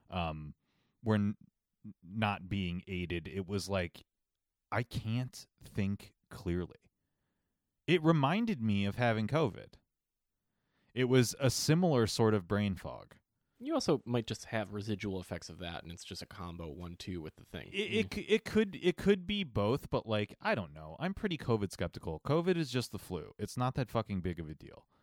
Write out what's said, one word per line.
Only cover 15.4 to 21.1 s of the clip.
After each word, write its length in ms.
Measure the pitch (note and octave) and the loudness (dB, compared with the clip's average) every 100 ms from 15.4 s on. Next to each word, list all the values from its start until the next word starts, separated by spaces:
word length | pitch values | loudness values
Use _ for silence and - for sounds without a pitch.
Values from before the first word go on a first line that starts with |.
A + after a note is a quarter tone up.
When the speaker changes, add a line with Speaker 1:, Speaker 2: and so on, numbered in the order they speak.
| - | -10
Speaker 2:
of 100 | E2 | -10
that, 260 | F2 E2+ | -8 -8
and 80 | E2 | -10
it's 100 | E2+ | -12
just 180 | - F2+ | -12 -12
a 60 | - | -12
combo 420 | - F2 E2+ E2+ | -12 -10 -10 -10
one-two 520 | D2 F2 F2 - F2+ | -10 -12 -10 -8 -8
with 160 | D#2 - | -8 -12
the 80 | |
thing. 240 | - F2 - | -14 -12 -8
Speaker 1:
It, 40 | - | -4
it 160 | G#3 | -2
Speaker 2:
Yeah. 240 | G3+ G3 - | 0 -2 -4
Speaker 1:
c-, 100 | - | 2
it 160 | G#3+ | 0
could, 320 | - G#3+ G#3+ D3+ | 2 2 2 2
it 140 | F3+ - | 0 2
could 280 | F#3 G3+ | 4 4
be 200 | F3 G#3 | 2 -4
both, 440 | E3 G#2 G#2 C#3+ - | -2 0 2 2 0
but, 160 | B2+ | -4
like, 300 | A2 G#2+ G#2+ - | 0 0 -2 -4
I 140 | G#3 E3+ | -2 -2
don't 180 | E2+ | -2
know. 220 | D#2 D#2 - | -8 -14 -6
I'm 160 | E3+ | -6